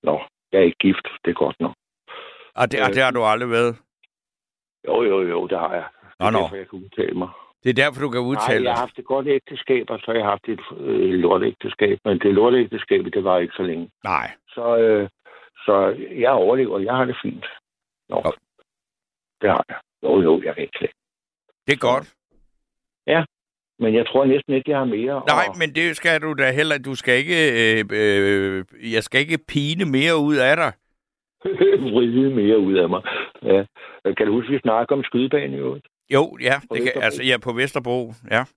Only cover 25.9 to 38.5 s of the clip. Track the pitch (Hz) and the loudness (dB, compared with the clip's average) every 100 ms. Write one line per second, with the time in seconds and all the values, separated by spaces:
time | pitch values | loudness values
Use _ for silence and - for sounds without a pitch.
25.9 | 156 170 160 156 139 131 131 156 143 131 | -2 -2 0 -2 0 0 2 -2 -2 -6
26.9 | 131 - 123 147 175 151 117 110 110 101 | -6 0 2 2 2 2 4 4 2 0
27.9 | 104 107 101 98 101 98 95 92 - 117 | 2 4 4 4 2 0 -4 -8 -12 -4
28.9 | 110 - 131 147 160 - 147 143 165 175 | -4 0 -2 0 -4 -2 -4 -2 -2 0
29.9 | 131 160 160 147 147 127 160 147 - _ | 2 2 2 2 2 2 2 0 -4 _
30.9 | _ _ _ _ _ 381 - 196 196 131 | _ _ _ _ _ -8 2 4 4 2
31.9 | 110 120 120 135 127 101 110 95 95 85 | 0 2 2 2 2 4 4 4 2 2
32.9 | 90 - - - - 107 98 98 - - | -2 -4 -8 -10 -10 2 2 2 -14 -20
33.9 | - 98 98 107 113 113 139 117 110 - | -8 -6 -2 0 0 -2 -2 0 0 0
34.9 | 139 131 120 135 147 143 135 131 139 _ | -2 -2 -2 0 -2 -4 -6 -6 -8 _
35.9 | _ _ 135 160 123 123 139 - 113 127 | _ _ 2 2 -2 -2 -2 -2 -4 -2
36.9 | 135 117 117 127 123 127 117 135 143 123 | 0 -2 0 0 0 -2 -4 -2 -4 -4
37.9 | 123 117 113 - 110 127 | -4 -6 -14 -2 -2 -2